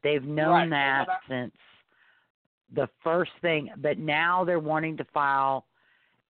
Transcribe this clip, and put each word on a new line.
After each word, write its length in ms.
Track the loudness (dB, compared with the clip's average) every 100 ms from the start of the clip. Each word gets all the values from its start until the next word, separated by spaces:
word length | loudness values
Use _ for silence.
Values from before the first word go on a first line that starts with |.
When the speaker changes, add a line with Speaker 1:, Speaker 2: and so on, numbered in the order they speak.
Speaker 1:
They've 200 | 0 -2
known 280 | -2 0 4
Speaker 2:
Right, 180 | 4 4
Speaker 1:
that 360 | 2 2 2 0
Speaker 2:
but 60 |
what 80 | -4
I 180 | -4 -6
Speaker 1:
since 120 | -6 _ -20 _ _ _ _ _ _ _ _ _ _
the 160 | -4 -4 _
first 280 | -2 0 0 -4
thing, 280 | -2 -2 -4 -6
but 200 | -4 -2
now 460 | -2 0 2 0
they're 160 | 2 0
wanting 380 | 0 -2 -2 -6
to 80 | -6
file 520 | -2 0 2 0 -2 -6 _ _ _ _ _